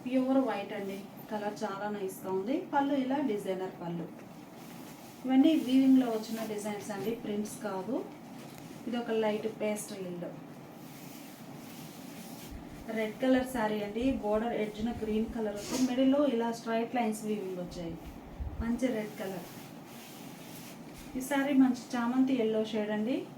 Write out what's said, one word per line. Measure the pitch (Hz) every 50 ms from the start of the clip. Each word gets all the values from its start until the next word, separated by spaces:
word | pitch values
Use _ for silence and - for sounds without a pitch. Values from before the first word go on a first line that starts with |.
| -
ప్యూర్ | 247 254 262 254 262 269 269
వైట్ | 254 226 208 202 202 202
అండి, | 214 196 196 196 196 196 - - - - - -
కలర్ | 220 214 208 208 208 - 214
చాలా | 202 196 196 208 208
నైస్‌గా | 208 202 190 190 185 - - 190
ఉంది. | 190 190 196 226 285 349 - -
పళ్ళు | - 277 277 277 294
ఇలా | 269 247 254 269
డిజైనర్ | 294 285 220 208 202 180 190 190 185 185 180 - -
పళ్ళు. | 175 170 170 170 160 - - - - - - - - - - - - - - - - - - - - - - - -
ఇవన్నీ | 254 262 262 285 320 311
వీవింగ్లో | - 226 247 262 269 269 262 262 254 247
వచ్చిన | 233 220 214 214 - 220 226 226
డిజైన్స్ | 214 214 208 202 214 208 202 190 -
అండి, | 202 196 190 214
ప్రింట్స్ | 233 - - 214 208 208 214 - - -
కాదు. | - 202 190 190 190 208 254 349 415 - - - - - - - - - - - - - - - -
ఇది | 240 233
ఒక | 240 233 233
లైట్ | 226 220 220 214 208 214 - 220 - -
పేస్టల్ | 214 214 208 208 - - 214 190 185
ఎల్లో. | 180 180 175 170 - - - - - - - - - - - - - - - - - - - - - - - - - - - - - - - - - - - - - - - - - - - - - - - - - - - - 233
రెడ్ | 220 220 220 214 214 -
కలర్ | 262 262 262 254 262 -
శారీ | - 240 214 214 214 214
అండి, | 208 202 208 226 254 269
బోర్డర్ | 247 214 208 208 214 220 233 233
ఎడ్జ్‌న | 220 196 214 214 - 214 214 240
గ్రీన్ | 226 - 220 220 214 220 226 226 -
కలర్ | 233 220 208 202
వచ్చి | 202 - - 240 262 254 247
మిడిల్లో | 247 254 269 262 269 294 302
ఇలా | 269 233 226 233 233
స్ట్రైట్ | 226 - - 226 226 226 233 226 -
లైన్స్ | 247 226 220 214 - 214
వీవింగ్ | 214 214 202 190 185 185 180
వచ్చాయి. | 180 175 - 180 170 165 170 165 - - - - - - - - - - - -
మంచి | 226 233 240 - 254
రెడ్ | 247 220 214 214 208 - -
కలర్. | 202 190 190 170 - - - - - - - - - - - - - - - - - - - - - - - - - - - - - - - - - - - 262
ఈ |
శారీ | - - 285 277 277 285 285
మంచి | 262 262 247 240 - - - -
చామంతి | 240 233 240 254 262 262 262 262
ఎల్లో | 233 220 220 220 220 220
షేడ్ | 214 226 214 208 208
అండి. | 214 214 214 233 277 359 - - -